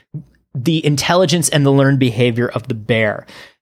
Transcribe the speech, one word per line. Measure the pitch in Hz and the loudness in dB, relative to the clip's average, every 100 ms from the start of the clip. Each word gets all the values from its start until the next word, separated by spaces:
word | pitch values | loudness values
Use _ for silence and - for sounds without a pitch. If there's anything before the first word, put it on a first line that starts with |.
| _ 156 - _ _ 131 | _ -18 -18 _ _ -6
the | 120 160 151 | -2 0 0
intelligence | 147 - 175 190 175 147 | -2 0 0 2 0 0
and | 151 139 | 0 2
the | |
learned | 139 135 139 | 4 4 2
behavior | 127 110 123 117 120 | 0 2 0 0 -2
of | - - | -4 -6
the | |
bear. | 113 107 113 107 - - - - _ | -8 -2 0 0 -4 -10 -20 -20 _